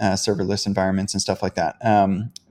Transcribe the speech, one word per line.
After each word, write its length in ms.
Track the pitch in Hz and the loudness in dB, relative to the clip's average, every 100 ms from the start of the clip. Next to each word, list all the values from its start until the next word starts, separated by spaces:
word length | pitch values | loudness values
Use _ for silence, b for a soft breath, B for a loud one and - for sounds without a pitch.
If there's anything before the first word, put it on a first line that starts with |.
uh, 120 | 98 | 0
serverless 520 | 95 - 98 95 101 101 | 0 0 0 -2 -2 -2
environments 480 | 95 95 95 98 | 0 0 0 -2
and 80 | 98 | -4
stuff 200 | - 95 | -4 -2
like 140 | 95 92 | -2 -2
that. 220 | 80 - 113 | -4 -2 2
Um, 480 | 104 98 95 113 - _ | 4 4 0 -6 -14 _